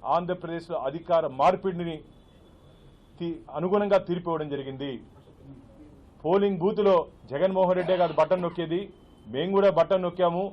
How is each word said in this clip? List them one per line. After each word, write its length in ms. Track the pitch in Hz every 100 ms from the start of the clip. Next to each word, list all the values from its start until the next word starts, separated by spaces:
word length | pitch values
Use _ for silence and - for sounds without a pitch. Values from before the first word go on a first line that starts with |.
| 127 160
ఆంధ్రప్రదేశ్లో 600 | 180 180 175 170 165 156 131
అధికార 360 | 156 165 165 151 131
మార్పిడిని 540 | 156 185 190 175 170 156 - - - - - - - - - - - -
తీ-, 200 | 170 160 - 147
అనుగుణంగా 420 | 180 208 208 190 185
తీర్పు 200 | 175 170
ఇవ్వడం 200 | 160 151
జరిగింది. 380 | 147 135 131 143 117 98 - - - - - - - - - - -
పోలింగ్ 360 | 151 190 202 185
బూత్లో 320 | 180 202 196 180 - - -
జగన్మోహన్ 480 | 139 190 190 180 180
రెడ్డి 180 | 175 180
గారు 140 | 175 151
బటన్ 240 | 156 185 175
నొక్కేది, 360 | 170 160 170 202 - - - 107 123
మేము 160 | 180 196
కూడా 120 | 196 165
బటన్ 260 | 165 190 180
నొక్కాము. 360 | 175 175 170 190